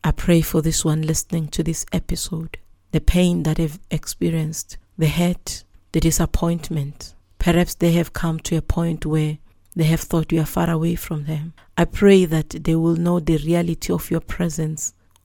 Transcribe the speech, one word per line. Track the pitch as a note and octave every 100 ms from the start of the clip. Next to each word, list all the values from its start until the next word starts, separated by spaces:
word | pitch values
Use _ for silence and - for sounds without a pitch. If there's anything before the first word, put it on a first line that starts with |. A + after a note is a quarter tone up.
I | D#3+
pray | C#3+ - E3+
for | D#3 D#3+
this | D#3 - D#3+
one | D#3
listening | D#3 D#3+ - E3+ D3+
to | -
this | E3 D#3+ -
episode, | E3+ - E3 - D#3+ E3 - - _ _
the | D#3
pain | - F3+ F3+ F3
that | D3+ D#3
they've | D#3 D#3 -
experienced, | D#3 - - E3+ E3 D#3 D#3+ - - - -
the | D#3
hurt, | D3+ F3 F3+ - - - - _
the | D#3+
disappointment. | D#3+ D#3 E3 - E3+ E3+ - D#3 C#3 - - - _ -
Perhaps | F3+ E3+ F3 -
they | F3
have | E3+ E3+
come | - E3+ D#3+
to | - D#3+
a |
point | - - E3+ D#3+ D3+
where | D#3 D3+ D3+ - _ _ F3
they | D#3
have | D#3+
thought | - E3 D#3
you | D#3+
are | D3+
far | F3+ E3+
away | E3 E3
from | E3+ - D#3 D3
them. | D3+ D#3+ - _ -
I | E3+
pray | - G3+ G3 F3+
that | D#3+ D3+
they | E3 D3+ E3
will | E3 E3
know | E3+ F3
the | D#3 D#3+
reality | D#3+ E3+ E3+ E3 -
of | E3+ -
your | E3
presence | - - F3 D#3+ D#3 D#3 - - _ _